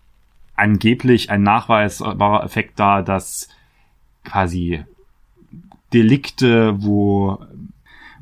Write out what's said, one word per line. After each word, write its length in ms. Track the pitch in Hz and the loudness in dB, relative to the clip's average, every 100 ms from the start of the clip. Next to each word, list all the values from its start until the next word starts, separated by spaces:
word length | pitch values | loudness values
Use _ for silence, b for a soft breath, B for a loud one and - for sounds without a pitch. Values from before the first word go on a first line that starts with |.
| _ _ _ _ - - | _ _ _ _ -12 -2
angeblich 720 | 104 101 107 120 127 117 - | 0 2 0 0 2 2 2
ein 140 | 101 | 0
nachweisbarer 1000 | 101 113 - 113 104 - 104 98 104 107 | 2 2 2 0 0 -4 -8 -2 0 0
Effekt 360 | - - - - | -2 -6 -8 -2
da, 220 | 101 98 | 0 2
dass 460 | 92 95 - - - b b b b _ _ _ | 0 -4 -6 -14 -16 b b b b _ _ _
quasi 600 | - 101 92 90 85 82 73 _ _ _ _ _ _ - - _ _ | -8 -4 -2 -4 -4 -6 -10 _ _ _ _ _ _ -20 -20 _ _
Delikte, 800 | 120 110 139 - - 127 117 110 101 | 2 4 2 -2 -2 2 4 2 0
wo, 580 | 104 104 101 101 98 98 - - - - _ B B B | 0 0 2 0 -2 -4 -12 -20 -20 -20 _ B B B